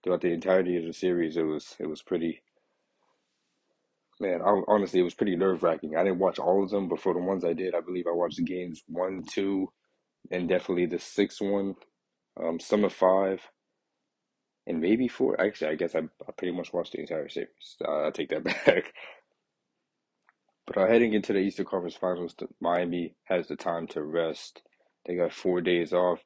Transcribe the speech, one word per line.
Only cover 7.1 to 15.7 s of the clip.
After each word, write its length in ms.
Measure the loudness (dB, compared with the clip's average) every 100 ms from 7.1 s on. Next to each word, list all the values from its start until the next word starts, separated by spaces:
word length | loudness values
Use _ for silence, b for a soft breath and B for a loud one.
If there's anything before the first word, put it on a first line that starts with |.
the 60 | 0
ones 260 | 0 0
I 100 | 0
did, 200 | 0 0
I 60 | -2
believe 260 | -2 -4 -2
I 80 |
watched 280 | 0 -2 -2
games 400 | -4 -4 -6 -12 -10
one, 380 | -4 -4 -4 -6
two, 440 | -2 0 0 -2 _ _ _ _ _ -6
and 180 | -4 0
definitely 380 | 0 2 0 0
the 140 | -2
sixth 400 | -6 0 0 0
one, 340 | -2 0 -2 -6 -16 _ _ _ _ -6
um, 200 | -6 -4
some 240 | -2 0
of 80 | 0
five, 480 | 4 4 6 2 -2 -8 _ _ _ _ _ _ _ _ _ _ _
and 160 | -6 -2
maybe 280 | 2 2 0
four. 320 | 0 0 2
Actually, 320 | 0 0 -4